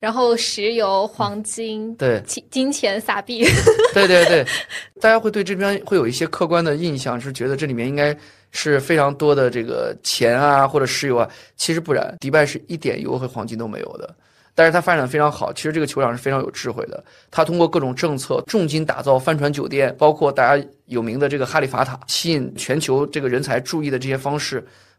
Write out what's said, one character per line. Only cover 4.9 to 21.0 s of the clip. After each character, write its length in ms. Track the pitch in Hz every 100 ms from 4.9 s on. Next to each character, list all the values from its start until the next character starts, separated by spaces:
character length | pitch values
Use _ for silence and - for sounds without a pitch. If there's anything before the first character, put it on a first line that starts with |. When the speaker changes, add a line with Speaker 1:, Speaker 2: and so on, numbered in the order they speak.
| -
Speaker 2:
大 80 | 220
家 120 | 220
会 100 | 220
对 140 | 214
这 120 | 185 190
边 240 | 196 202 -
会 100 | 190
有 120 | 117
一 40 |
些 140 | 123 160
客 220 | - 165
观 180 | 170 165
的 100 | 147
印 220 | 170 139
象， 240 | 131 120
是 100 | 135
觉 160 | 131 123
得 80 | 139
这 120 | 151
里 60 |
面 140 | 120 123
应 80 | 143
该 220 | 147 147 - _ _
是 280 | - 151 143
非 180 | 147 160
常 160 | 143
多 200 | 139 151
的 180 | 139 127
这 120 | 120
个 320 | 117 120 117 -
钱 340 | - - 120 120
啊， 320 | 143 139 135
或 120 | 147
者 80 | 131
石 200 | - 143
油 80 | 120
啊。 120 | 110 - - -
其 160 | -
实 80 | 165
不 140 | 165
然， 240 | 139 - 175
迪 120 | 135
拜 120 | 156
是 160 | 147 156 -
一 80 | 165
点 240 | 143 -
油 180 | 127 127
和 100 | 127
黄 180 | 127 113
金 100 | 113
都 120 | 113
没 120 | -
有 160 | - -
的。 160 | - - _ _ _ -
但 100 | 165
是 80 |
它 80 | 175
发 120 | 170
展 100 | 165
得 40 | 127
非 120 | 147
常 120 | 147
好， 220 | - -
其 80 | -
实 100 | 156
这 80 | 156
个 60 | 147
酋 160 | 143
长 100 | 127
是 60 | 120
非 140 | 135
常 100 | 135
有 80 | -
智 220 | - 123
慧 120 | - -
的。 140 | - - _ _
他 160 | - 160
通 140 | 170
过 80 | 160
各 120 | 170
种 140 | 135
政 240 | 127 165 139
策、 260 | - 127 -
重 200 | 220 160
金 160 | 156
打 200 | 156 131
造 160 | 135 131
帆 180 | 135 151
船 160 | 143
酒 140 | 143 -
店， 280 | 135 131 -
包 120 | 156
括 200 | 151 143
大 260 | 135 123 143
家 80 | 143 - -
有 120 |
名 200 | 120